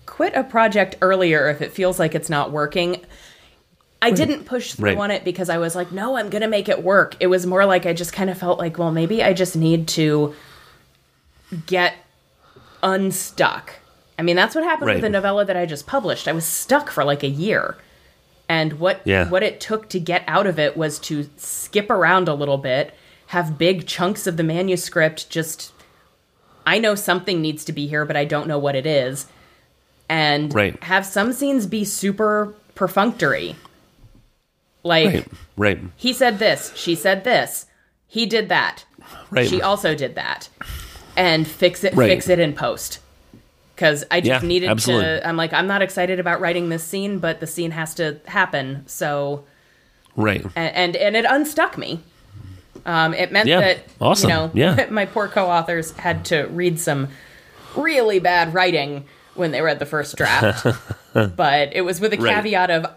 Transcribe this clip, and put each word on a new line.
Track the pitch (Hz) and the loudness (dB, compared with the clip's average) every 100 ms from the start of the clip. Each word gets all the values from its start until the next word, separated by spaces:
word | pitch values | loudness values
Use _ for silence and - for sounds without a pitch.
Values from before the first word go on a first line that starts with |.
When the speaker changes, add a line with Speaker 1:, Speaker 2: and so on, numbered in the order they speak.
| - | -18
Speaker 1:
quit | - 330 | -4 -2
a | - | 0
project | - 226 226 202 190 - | -2 2 2 4 0 2
earlier | 185 190 180 151 143 | 2 4 4 4 2
if | 143 | 0
it | 143 | -6
feels | - 185 185 | -2 -2 0
like | 160 | 0
it's | 160 160 | -2 -2
not | 147 143 | -2 -2
working. | 151 147 185 175 180 - - - - - _ _ _ _ - | -2 -2 -2 -2 -4 -8 -20 -20 -20 -20 _ _ _ _ 0
I | 233 | 2
Speaker 2:
Right. | 208 | 2
Speaker 1:
didn't | 311 294 | 2 0
push | - 254 - | -4 -8 -8
through | - 107 | -2 0
Speaker 2:
Right. | 95 | 0
Speaker 1:
on | 101 | 0
it | 104 | -2
because | 180 175 175 | -4 -4 -2
I | 170 | -2
was | 165 180 | -2 -4
like, | 175 | -8
"No, | 190 226 262 | -6 -4 -4
I'm | 208 | -4
gonna | 208 220 | -2 0
make | 208 202 | 0 0
it | 185 | -2
work." | 175 196 156 - | 4 4 4 2
It | 180 | 2
was | 180 | 2
more | 180 185 196 | 2 4 4
like | 180 | 4
I | 180 | 2
just | 165 170 | -2 -4
kind | - 190 | -2 -2
of | 170 | -2
felt | 180 - | 0 0
like, | 170 170 | 0 -2
"Well, | 170 | 0
maybe | 160 165 220 | 0 0 2
I | 196 | 2
just | 180 180 160 | 2 0 2
need | 160 165 160 | 2 2 0
to | - 156 151 147 - - - - _ _ _ _ _ _ _ - 175 - | 0 2 2 0 -4 -20 -20 -20 _ _ _ _ _ _ _ -14 -12 -2
get | 180 175 - _ _ _ _ _ - - - | 2 2 0 _ _ _ _ _ -20 -20 -4
unstuck." | 190 190 190 185 - - 156 - - - _ _ _ - | 0 2 0 -2 -8 0 0 0 -12 -20 _ _ _ -4
I | |
mean, | 170 180 | 0 2
that's | 214 | 2
what | 320 | 2
happened | 339 311 285 | 0 0 0
with | 190 | 0
Speaker 2:
Right. | |
Speaker 1:
the | 214 | 0
novella | 196 196 202 | 0 0 0
that | 196 180 | 0 0
I | 175 | -2
just | 147 - | -6 -4
published. | 277 190 120 - | -4 -2 -4 -2
I | |
was | 165 160 | -4 -4
stuck | - - 277 285 | -6 2 2 2
for, | - | -2
like, | 143 143 | 0 0
a | 139 | -2
year. | 139 196 147 - - - _ _ _ _ _ - | -2 0 0 -2 -8 -16 _ _ _ _ _ -4
And | 165 156 147 | 0 0 0
what, | 180 190 | -2 0
Speaker 2:
Yeah. | 208 95 87 | 2 2 2
Speaker 1:
what | 185 | 2
it | 208 - | 0 -4
took | - 220 - | -6 -8 -6
to | 185 | -8
get | 165 175 165 | -2 -2 0
out | 165 196 | 0 0
of | 156 | 0
it | 147 - | 0 0
was | 156 147 | -4 -4
to | - 151 143 - | -6 -6 -6 -12
skip | - - - 202 202 | -12 -12 -4 -4 0
around | 214 165 185 175 | 2 4 4 2
a | |
little | 143 143 139 | -2 0 -2
bit, | 135 131 156 - _ _ - | 0 -2 -2 -8 _ _ -6
have | 180 165 147 | -4 -2 0
big | 165 190 - | 2 2 -2
chunks | - 175 208 190 | -4 -2 -2 -4
of | 165 | -2
the | |
manuscript | 160 165 190 180 - 175 156 156 - | 0 0 0 -2 -2 0 0 0 -8
just, | 165 160 - - _ _ _ _ _ _ _ _ _ - | -6 -6 -8 -14 _ _ _ _ _ _ _ _ _ 0
I | 190 | 2
know | 220 202 | 2 0
something | 196 180 185 175 | 0 -2 0 -2
needs | 156 147 - | -2 -4 -8
to | |
be | 147 147 | -6 -4
here, | 151 | -2
but | 151 151 | -2 -2
I | |
don't | 147 147 151 | 0 -2 -2
know | 147 | -2
what | 143 | 0
it | 135 147 | -2 0
is. | 147 127 139 - _ _ _ _ _ _ _ - | 0 0 -4 -12 _ _ _ _ _ _ _ -4
And | 160 151 147 151 | 0 2 2 0
Speaker 2:
Right. | 113 98 - | 2 0 0
Speaker 1:
have | - 190 196 | 0 0 0
some | 208 220 | -2 -2
scenes | 254 277 269 196 | 0 0 0 0
be | 220 | -4
super | 202 - 196 196 214 208 208 - _ | -4 -2 -2 0 0 0 -2 -8 _
perfunctory. | - 185 196 220 240 151 120 85 160 - _ _ _ - - _ _ _ _ _ _ | -4 -2 2 0 2 0 0 -4 -10 -20 _ _ _ -20 -20 _ _ _ _ _ _
Like, | 170 165 160 | 0 4 4
Speaker 2:
Right, | 123 - - - - | 2 -4 -16 -16 0
right. | 104 87 92 | 2 2 -6
Speaker 1:
he | - 254 | -6 -4
said | 247 254 202 | 2 2 2
this, | 214 139 - | 0 0 -4
she | - 180 165 | -10 -4 -2
said | 190 190 | 0 0
this, | 240 190 120 - - _ _ _ _ | 2 0 0 -6 -12 _ _ _ _
he | 226 220 | -4 -2
did | 220 190 | 0 0
that. | 165 95 - - _ - - - | 0 0 -4 -18 _ -20 -20 -4
Speaker 2:
Right. | 127 123 | 0 2
Speaker 1:
She | - | 0
also | 196 202 170 | 0 0 0
did | 151 135 - | -2 -4 -6
that. | - - - - - - - - - - | -6 -8 -10 -16 -14 -14 -14 -20 -8 0
And | 180 160 156 | 2 2 0
fix | - 180 175 | 2 2 2
it, | 196 | 0
Speaker 2:
Right. | 131 113 | 4 4
Speaker 1:
fix | - 180 | 4 4
it | 175 | 2
in | 160 | 2
post. | 143 127 - - - _ _ _ - _ _ _ - | 0 -4 -6 -8 -12 _ _ _ -20 _ _ _ 0
'Cause | 165 147 - | 2 2 0
I | 175 | 2
just | 123 131 | 4 2
Speaker 2:
Yeah, | 170 | 2
Speaker 1:
needed | 175 185 | 0 2
Speaker 2:
absolutely. | 110 120 120 95 160 | 0 2 2 2 0
Speaker 1:
to, | 165 | -2
I'm | 165 | -2
like, | 165 | 0
"I'm | 160 185 | 0 0
not | 202 | 0
excited | 190 196 180 180 | 0 0 -2 0
about | 175 170 | 0 0
writing | 175 175 170 | 0 0 -2
this | 165 | -4
scene, | 160 196 202 196 | -6 -6 -4 -4
but | 165 160 | -4 -4
the | 160 | -8
scene | - 165 | -6 -6
has | 160 160 | -4 -8
to | - 156 147 - | -4 -6 -6 -6
happen." | 202 180 143 131 139 135 | -2 0 0 -6 -8 -12
So | - 156 143 143 143 139 _ _ _ _ _ _ - | -8 -4 -2 -4 -6 -12 _ _ _ _ _ _ -2
Speaker 2:
Right. | 107 101 95 165 | 0 0 -2 -4
Speaker 1:
and, | 165 | -4
and, | - 175 165 | 0 0 2
and | 202 220 | 0 2
it | 226 | 2
unstuck | 277 302 - 359 - | 2 0 0 0 -2
me. | - 165 - _ _ - - - - - - | -8 -10 -12 _ _ -20 -20 -20 -20 -16 -4
Um, | 165 160 | 2 2
it | 165 180 | 2 0
meant | 196 214 | 2 4
Speaker 2:
Yeah, | 175 | 4
Speaker 1:
that, | 196 - - - | 4 2 -4 0
Speaker 2:
awesome. | 123 190 208 | 2 4 4
Speaker 1:
you | 165 | 2
know, | 160 | 0
Speaker 2:
Yeah. | 110 165 170 - | 2 2 2 0
Speaker 1:
<laughs> | |
my | 214 196 | 0 -2
poor | 226 202 | -2 -2
co-authors | 214 185 170 165 170 160 | 0 2 2 0 -4 -4
had | - 175 165 - | -6 -4 -4 0
to | 160 135 | 0 0
read | 170 180 160 | 0 0 0
some | - 139 135 - - - - - - - | -2 -2 -2 -8 -20 -20 -20 -20 -10 -4
really | 311 285 220 196 | 0 2 4 4
bad | 175 175 165 | 4 4 2
writing | 180 185 160 143 143 139 - - | 2 2 2 -2 -6 -12 -20 -18
when | - 170 | -4 -2
they | 131 | 0
read | 160 143 | 0 0
the | 143 | -2
first | 156 139 - | -4 -6 -2
draft. | 127 127 110 117 120 | 2 4 2 2 0
Speaker 2:
<laughs> | 117 - - _ | -2 -6 -14 _
Speaker 1:
But | 113 107 87 156 143 143 | 0 0 2 2 2 2
it | - | -2
was | 185 175 | -2 0
with | 214 | -2
a | 202 | 0
Speaker 2:
Right. | 226 214 | 2 2
Speaker 1:
caveat | 214 190 180 | 0 0 2
of, | 165 165 | 0 -2